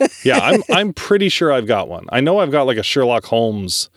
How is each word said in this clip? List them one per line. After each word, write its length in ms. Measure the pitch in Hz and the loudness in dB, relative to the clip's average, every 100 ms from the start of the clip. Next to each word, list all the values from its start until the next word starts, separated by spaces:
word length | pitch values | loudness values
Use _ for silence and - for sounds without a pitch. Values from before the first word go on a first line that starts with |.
| 269 - | -2 0
Yeah, 140 | 135 120 | 0 2
I'm, 240 | 127 208 - | 2 0 2
<laughs> 40 | |
I'm 220 | 175 208 | 0 -2
pretty 360 | - - 202 196 | -6 0 2 2
sure 240 | - 165 | 0 0
I've 140 | 131 107 | 0 0
got 220 | 104 73 | -2 -2
one. 180 | 85 - | -10 -4
I 100 | 123 | 0
know 180 | 151 202 | 2 2
I've 120 | 160 | 2
got, 160 | 147 131 | 0 0
like, 120 | 110 | 0
a 40 | |
Sherlock 440 | - 143 120 117 - | -2 0 0 0 0
Holmes, 640 | 117 113 104 92 - - | -2 0 -4 -6 -6 -8